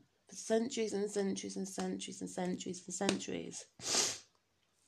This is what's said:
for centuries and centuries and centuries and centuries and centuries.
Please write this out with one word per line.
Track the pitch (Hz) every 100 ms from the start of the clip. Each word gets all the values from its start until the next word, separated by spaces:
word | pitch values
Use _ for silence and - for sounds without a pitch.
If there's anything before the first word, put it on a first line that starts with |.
| - _ -
for | -
centuries | - 220 226 226 220
and | 196 202
centuries | 202 196 196 196 196
and | 190
centuries | - 185 190 190 190
and | 180
centuries | - 180 180 190 175 -
and |
centuries. | - 196 190 - 175 - - - - - - - - - _ _ _ _ _